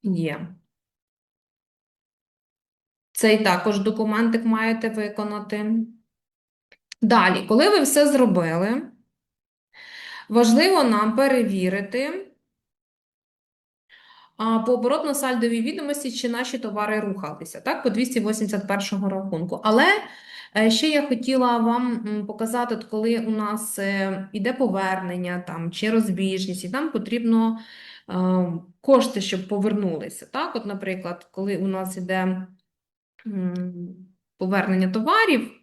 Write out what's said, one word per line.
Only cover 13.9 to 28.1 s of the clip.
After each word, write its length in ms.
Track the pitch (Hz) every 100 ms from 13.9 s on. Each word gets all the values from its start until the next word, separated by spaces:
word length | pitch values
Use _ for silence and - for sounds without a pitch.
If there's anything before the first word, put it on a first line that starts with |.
| - _ - _ -
а, 220 | 220 226
по 140 | 220
оборотно-сальдовій 920 | 247 247 302 311 277 269 247 233 233
відомості, 500 | 233 - 285 285 269
чи 160 | 226 240
наші 300 | 233 254 262
товари 420 | - 208 208 214
рухалися, 600 | 208 190 151 151 165 -
так, 220 | - 311
по 80 | 254
двісті 300 | 202 254 240
вісімдесят 480 | 208 214 208 202 196
першому 400 | 202 - 196 196
рахунку. 520 | 190 196 160 175 -
Але, 220 | 214 226 330 415 - - - - - 208
е, 140 | 220
ще 180 | 226 311
я 180 | 302 285
хотіла 520 | 233 247 262 247 240
вам, 460 | 226 240 247 226 214
м, 180 | 214 208
показати, 480 | 214 226 240 240
от 100 | 220
коли 340 | - 220 226 233
у 120 | 226
нас, 480 | 214 208 214 226 -
е, 500 | 196 196 196 190 190
іде 200 | 208 202
повернення, 920 | 262 247 190 190 190 180 180 180 180 175
там, 240 | 165 170
чи 200 | - 214
розбіжність, 720 | 226 220 180 190 190 190 180
і 40 | 180
нам 240 | 247 311
потрібно, 680 | - 220 233 233 226 226 226 - - - - -